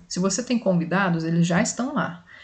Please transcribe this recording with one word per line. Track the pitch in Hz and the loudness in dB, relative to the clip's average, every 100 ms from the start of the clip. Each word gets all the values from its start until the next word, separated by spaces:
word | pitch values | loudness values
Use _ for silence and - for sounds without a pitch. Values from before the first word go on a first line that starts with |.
| - | -10
Se | 180 | -2
você | 190 190 | -2 -2
tem | 240 240 | -2 0
convidados, | 196 175 160 185 190 165 | 2 0 2 0 2 0
eles | 160 170 170 | 0 2 2
já | 185 | 2
estão | 233 - 262 | 0 -2 -4
lá. | 269 156 - - - | -2 -4 -6 -18 -20